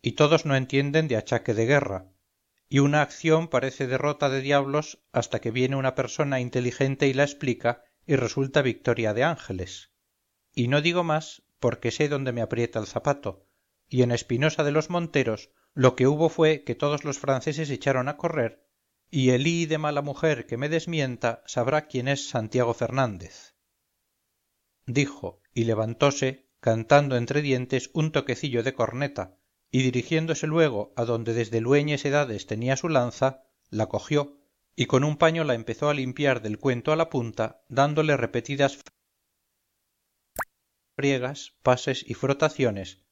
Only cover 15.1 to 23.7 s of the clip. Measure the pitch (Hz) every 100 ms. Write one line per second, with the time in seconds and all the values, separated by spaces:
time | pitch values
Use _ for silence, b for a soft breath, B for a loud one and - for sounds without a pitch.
15.1 | 151 117 107 - _ _ - 131 - 127
16.1 | 147 160 - 156 151 - 120 147 147 151
17.1 | 139 139 131 156 143 151 131 - 131 127
18.1 | 147 170 160 117 - _ _ _ _ _
19.1 | 156 127 123 147 170 160 156 151 147 143
20.1 | 135 160 143 113 117 143 160 170 165 135
21.1 | 120 120 113 - - 139 151 151 127 123
22.1 | 139 - 123 110 127 120 117 120 127 127
23.1 | 95 85 - - _ _